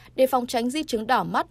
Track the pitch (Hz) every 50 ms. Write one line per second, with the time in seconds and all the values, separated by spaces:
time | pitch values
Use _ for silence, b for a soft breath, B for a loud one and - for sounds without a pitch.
0 | B B - - 262 262 269 254 247 247 - 240 233 247 254 311 302 - - 214
1 | 220 220 254 220 175 165 185 - - -